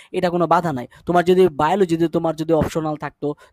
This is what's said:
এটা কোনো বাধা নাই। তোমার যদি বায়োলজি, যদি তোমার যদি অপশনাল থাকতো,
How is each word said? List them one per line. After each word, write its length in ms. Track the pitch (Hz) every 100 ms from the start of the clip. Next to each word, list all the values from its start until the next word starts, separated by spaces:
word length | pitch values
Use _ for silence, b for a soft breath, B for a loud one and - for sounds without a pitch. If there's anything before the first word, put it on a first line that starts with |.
| B
এটা 180 | - 180
কোনো 160 | 175 165
বাধা 260 | 170 170
নাই। 140 | 131 120 b -
তোমার 180 | 175
যদি 240 | 170 185 185
বায়োলজি, 480 | 139 151 196 185 165
যদি 120 | 165
তোমার 280 | 165 165 156
যদি 160 | 156
অপশনাল 440 | 160 147 165 156 151
থাকতো, 380 | 147 - 147 147 b